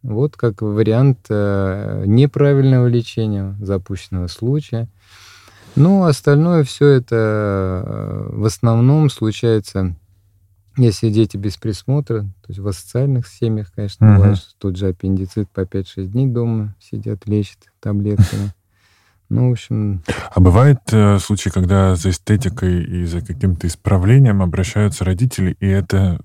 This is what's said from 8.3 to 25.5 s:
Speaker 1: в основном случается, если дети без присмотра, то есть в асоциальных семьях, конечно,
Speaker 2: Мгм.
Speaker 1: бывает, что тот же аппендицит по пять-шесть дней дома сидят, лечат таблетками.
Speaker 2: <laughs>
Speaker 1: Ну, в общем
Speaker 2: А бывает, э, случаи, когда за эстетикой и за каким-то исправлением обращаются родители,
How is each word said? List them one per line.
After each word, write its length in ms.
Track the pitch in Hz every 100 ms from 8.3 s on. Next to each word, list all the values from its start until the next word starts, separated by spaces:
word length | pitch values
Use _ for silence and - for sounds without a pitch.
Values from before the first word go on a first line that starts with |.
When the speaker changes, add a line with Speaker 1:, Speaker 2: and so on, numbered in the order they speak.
Speaker 1:
в 120 | - 107
основном 640 | - 117 113 123 151 151
случается, 840 | - 110 104 117 110 - 98 92 85 _ _ _ _ _ _ _ -
если 320 | 120 101 113
дети 260 | 107 110 101
без 180 | 101 -
присмотра, 600 | 113 95 - 143 143 113
то 260 | 101 95 _
есть 120 | 98
в 80 | 101
асоциальных 600 | 92 - 120 139 127 120
семьях, 440 | - 117 110 104
конечно, 320 | - 104 - 110
Speaker 2:
Мгм. 100 | 101
Speaker 1:
бывает, 220 | 98 95
что 120 | - _
тот 180 | 101 92
же 120 | 98
аппендицит 640 | 87 95 95 92 - 98
по 160 | - 92
пять-шесть 460 | 98 95 - 95
дней 140 | 110 135
дома 460 | 120 117 113 107 101
сидят, 460 | _ 107 107 107 -
лечат 300 | 104 101 _ _ _
таблетками. 720 | 107 104 101 101 98 104 101 -
Speaker 2:
<laughs> 720 | _ _ _ _ _ _ _
Speaker 1:
Ну, 200 | 110 123
в 20 |
общем 500 | 120 - 110 104 98 - - -
Speaker 2:
А 60 | -
бывает, 380 | 92 92 135 135 -
э, 260 | 110 101 101
случаи, 300 | - 104 95
когда 460 | 90 90 98 95 92
за 140 | 90
эстетикой 720 | 87 - 107 95 - 92 90
и 220 | 80 87 87
за 160 | 85
каким-то 440 | - 76 95 87 87
исправлением 720 | - - 98 90 131 131 101
обращаются 640 | 90 80 90 - 104 -
родители, 520 | 90 92 127 - 92